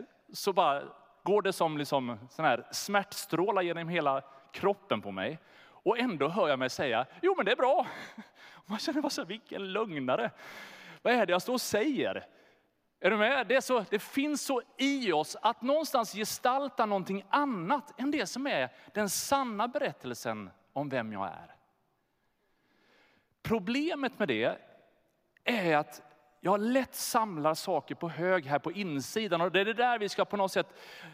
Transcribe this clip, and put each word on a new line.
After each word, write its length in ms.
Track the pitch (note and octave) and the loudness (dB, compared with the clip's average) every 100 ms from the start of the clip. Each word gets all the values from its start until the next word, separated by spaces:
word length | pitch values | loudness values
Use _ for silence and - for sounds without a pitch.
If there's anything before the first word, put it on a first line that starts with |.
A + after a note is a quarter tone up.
| A#3+ _ _ | -16 _ _
Så 200 | G#3+ - | -4 0
bara 300 | F#3+ E3 C#3 C3+ - - _ | 4 4 2 -4 -16 -20 _
går 180 | - G#3 | 0 2
det 120 | G3 | 2
som, 240 | F#3 E3 D3+ | 2 0 0
liksom, 420 | C#3+ C#3+ B2 A2+ B2+ | 0 0 -2 -6 -10
sån 160 | - D#3+ | -2 2
här 220 | A#2 - | 2 -2
smärtstrålar 920 | - - G3+ F#3+ - - D#3+ F#3+ G3 | -8 -2 -2 -2 -8 -4 0 0 0
genom 260 | F3 E3 E3 | 0 -4 -2
hela 340 | F3 D3 C3+ - - - | 0 0 0 -4 -18 -18
kroppen 480 | - G3 G3+ - A2+ | -2 0 0 -2 -4
på 100 | G2+ | -2
mig. 280 | F#2+ G2+ D#3+ - - | -4 -4 -6 -14 -20
Och 400 | - - F3 A#3 | -20 -4 0 2
ändå 280 | B3+ E3 C#3 | 0 2 0
hör 220 | F#3+ E3+ | 2 2
jag 100 | C3+ | 2
mig 100 | C3 | 0
säga: 360 | - D3+ A2+ C3 - | -2 0 0 0 -2
"Jo, 120 | F4 F#4 | -2 2
men 80 | G#3+ | 2
det 60 | |
är 40 | C4 | 2
bra." 320 | B3+ D#4+ G#3+ - - - - | 4 2 0 -6 -14 -16 -20
<laughs> 400 | _ - - - | _ -20 -20 -10
Man 140 | G#3 | -6
känner 220 | - D4 | -2 -2
bara 80 | C#4+ | -2
så 120 | C#4+ | -4
här: 60 | F3 | -6
"Vilken 460 | G#3+ - E3 G3 | -10 -10 -10 -6
lögnare. 580 | F#3+ A3 D3+ B2+ C#3 - - - - - - - - | -4 -4 -2 0 0 0 -6 -16 -16 -16 -18 -20 -4
Vad 120 | - | 2
är 120 | B3 F#3+ | 4 4
det 60 | |
jag 100 | F3+ | 2
står 120 | - | 2
och 80 | B3 | -2
säger?" 680 | - G#3 C4+ B3 B2+ F#2+ - - _ _ _ _ _ _ | 0 2 2 2 0 -2 -8 -20 _ _ _ _ _ _
Är 100 | F#3 | 2
du 80 | G#3+ | 4
med? 300 | G#3+ C#4 G#3 | 4 2 2
Det 80 | B3+ | 2
är 60 | |
så, 240 | - B3+ F#3 | 2 0 0
det 100 | G3+ | -2
finns 420 | - - D4 D4 | -2 -2 0 -2
så 200 | - B3+ - - | -2 -4 -4 -2
i 340 | C4+ C#4 A3+ | 0 0 2
oss 260 | D3+ D#3 - | 2 0 0
att 200 | G#3+ A#3 | 0 0
någonstans 520 | A#3+ D4 D4+ C4 G#3+ | 0 0 2 0 0
gestalta 720 | F#3+ G#3+ - B3+ C4 C#4 - A3 | -4 -6 0 0 0 -2 -2 0
någonting 380 | G3+ F3 G3 - | 0 0 -4 0
annat 680 | C4+ D4 G#3+ E3 C#4 - - | 2 2 0 0 -2 -2 -6
än 120 | C4+ | -2
det 140 | D4 F#3+ | -2 -2
som 220 | A#3+ C#4 | -4 -2
är 220 | F3+ B2+ - - | 0 -2 -4 -8
den 160 | - G#3 | -2 -2
sanna 580 | - - C#4 B3+ G#3 A#3+ | -2 0 0 0 -2 -2
berättelsen 840 | D4 B3+ D3 B2+ A#2+ B2 A2 F#2+ - _ | -2 -4 -4 -8 -6 -4 -6 -8 -14 _
om 160 | - D3 | -8 -4
vem 240 | C3 A2 | -4 -4
jag 140 | G2+ G2 | -4 -6
är. 280 | - - - _ _ _ _ _ _ _ _ _ _ _ _ _ _ _ _ _ _ | -8 -16 -20 _ _ _ _ _ _ _ _ _ _ _ _ _ _ _ _ _ _
Problemet 760 | - A3+ F#3 B3+ D#4 D#4 C4 - | -2 0 0 0 0 -2 -4 -2
med 80 | G#3 | 0
det 300 | A2 B2 F#3 - - _ _ _ _ _ _ | 2 0 -2 -10 -20 _ _ _ _ _ _
är 340 | - A#3+ F3 D3+ | -2 0 2 2
att 240 | D3+ - - - _ _ | 0 -8 -20 -20 _ _
jag 200 | E3+ G3+ | 0 2
lätt 360 | A3 C4 B3 - | 4 2 0 -4
samlar 580 | - A#3 A3 E3 D3 | -2 0 0 0 2
saker 420 | D#3+ - E3 - C#3 | 2 0 -2 -2 -6
på 140 | E3+ | -6
hög 360 | D3 F3 F#3 C3+ | -2 2 2 2
här 140 | D3 | -2
på 120 | D#3+ | -2
insidan. 720 | F3 G3 C#3+ B2+ A3 G#3+ E3+ | -4 -2 -2 -2 -2 0 2
Och 100 | F#3 | 2
det 80 | E3+ | 2
är 60 | G3 | 2
det 80 | |
där 260 | A3+ B3 A#3+ | 2 2 2
vi 100 | G3+ | 0
ska 160 | - F#3 | 0 0
på 120 | G3+ | 2
något 140 | F#3+ | 2
sätt 220 | G3 E3 - - - E3 | 2 -2 -6 -20 -18 -18